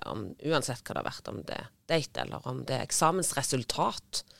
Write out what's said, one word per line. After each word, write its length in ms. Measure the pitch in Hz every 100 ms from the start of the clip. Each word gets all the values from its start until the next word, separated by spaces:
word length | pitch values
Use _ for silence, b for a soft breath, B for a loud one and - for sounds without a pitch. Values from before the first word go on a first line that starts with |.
om, 300 | - 85 95 -
uansett 380 | 151 156 123 120
hva 80 | -
det 40 | -
har 80 |
vært, 240 | - - -
om 140 | -
det 140 | - -
er 120 | - _ -
date, 300 | 160 143 -
eller 200 | - - -
om 160 | 131 131
det 120 | 127
er 60 | -
eksamensresultat, 1400 | - 160 185 170 - - 131 117 - 196 - - - -